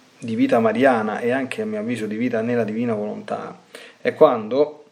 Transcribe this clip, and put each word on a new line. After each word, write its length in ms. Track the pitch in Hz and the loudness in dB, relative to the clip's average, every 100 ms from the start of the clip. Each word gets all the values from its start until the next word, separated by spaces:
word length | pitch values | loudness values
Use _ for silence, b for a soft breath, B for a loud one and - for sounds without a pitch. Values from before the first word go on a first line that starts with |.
| _ - | _ -12
di 160 | 120 | -4
vita 240 | 113 131 123 | 0 2 4
mariana 640 | 113 110 135 113 107 104 | 4 4 4 4 0 -2
e 100 | 120 | -2
anche, 320 | 131 127 - | -2 -4 -6
a 20 | |
mio 160 | 110 107 | -6 -4
avviso, 260 | 110 117 107 | -4 -4 -6
di 100 | 107 | -4
vita 260 | 123 110 | -2 -2
nella 220 | 117 120 | 0 0
divina 300 | 107 110 120 | -2 -2 -2
volontà 640 | 107 104 107 - 107 - - _ B B B | -2 -4 -8 -8 -8 -10 -16 _ B B B
è 140 | 127 | -2
quando, 720 | - 151 120 107 131 147 - - | 4 4 4 -2 0 0 -4 -20